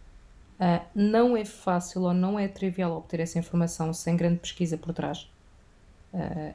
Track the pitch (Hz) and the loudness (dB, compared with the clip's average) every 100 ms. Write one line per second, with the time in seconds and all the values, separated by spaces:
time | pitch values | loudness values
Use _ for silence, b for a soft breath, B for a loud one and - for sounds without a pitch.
0 | - - - - - - 180 170 - 208 | -20 -20 -20 -20 -16 -2 2 2 0 0
1 | 208 220 247 233 208 - - 180 175 185 | 4 6 4 4 -2 -6 0 0 0 -2
2 | 180 180 185 208 196 196 190 185 180 160 | 2 2 2 0 -2 -2 -4 -2 -2 -2
3 | - 165 165 170 170 175 170 - 160 165 | -4 -4 -2 -2 0 0 0 0 -4 -2
4 | - 170 170 175 - - 170 160 170 165 | 0 2 2 0 -2 -4 -2 -2 -6 -4
5 | 147 143 - _ - - - - - - | -4 -6 -10 _ -20 -20 -20 -20 -20 -20
6 | - 185 160 170 151 | -12 -6 -6 -6 -8